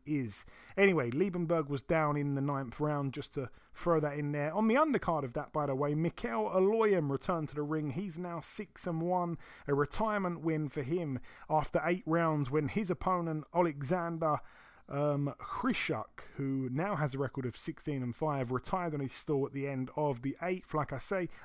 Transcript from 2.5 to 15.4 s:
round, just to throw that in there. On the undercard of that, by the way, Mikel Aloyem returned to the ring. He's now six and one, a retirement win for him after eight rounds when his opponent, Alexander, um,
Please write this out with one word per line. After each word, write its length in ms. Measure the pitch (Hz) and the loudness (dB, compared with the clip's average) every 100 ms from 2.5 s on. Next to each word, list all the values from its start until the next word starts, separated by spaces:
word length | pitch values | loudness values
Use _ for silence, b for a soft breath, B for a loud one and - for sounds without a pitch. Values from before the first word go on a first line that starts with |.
| 139 131 - | -2 -4 -2
round, 340 | 151 147 139 | 0 0 -2
just 220 | 143 - - | -4 -8 -6
to 160 | 123 b b - | -8 b b -4
throw 240 | 175 160 | 2 4
that 180 | 147 143 | 2 -2
in 140 | 147 | -2
there. 200 | 147 147 | 0 -2
On 160 | 180 220 | 2 4
the 60 | |
undercard 500 | 247 311 233 - 160 | 4 4 2 2 -2
of 100 | 135 | -2
that, 200 | 147 143 | -4 -4
by 140 | 156 143 | -2 0
the 80 | 135 | 0
way, 180 | 147 | 0
Mikel 560 | 147 165 - 240 226 214 | 2 0 -2 -4 -2 2
Aloyem 640 | 185 190 226 220 190 147 | 4 4 6 4 4 2
returned 380 | 135 - 170 151 | -2 -2 -2 -2
to 60 | 147 | -4
the 60 | |
ring. 300 | 147 156 151 | -2 -2 -2
He's 260 | 139 202 156 | -4 -6 -6
now 220 | 180 170 | -8 -6
six 480 | - - - - 180 | -8 -8 -10 -8 -4
and 160 | 160 | -2
one, 340 | 170 180 175 165 B B - | 0 2 0 -4 B B 0
a 80 | 139 | 2
retirement 640 | 143 - 220 208 185 165 | 2 2 0 2 0 0
win 280 | 160 156 151 | 0 0 -2
for 120 | 151 | -4
him 380 | 127 175 160 127 B B B | -2 -2 -2 -4 B B B
after 280 | 156 143 170 156 | 0 2 0 2
eight 180 | 185 - | 0 2
rounds 420 | 170 165 151 131 | 4 4 4 2
when 200 | 147 147 | 2 2
his 200 | 202 190 | 0 0
opponent, 540 | 180 185 180 165 156 143 | 0 0 0 0 -4 -2
Alexander, 840 | 170 175 143 135 180 170 165 160 147 b b b b - | 2 2 2 -2 0 0 -2 0 0 b b b b -6
um, 440 | 143 147 143 143 - | 0 2 2 0 -4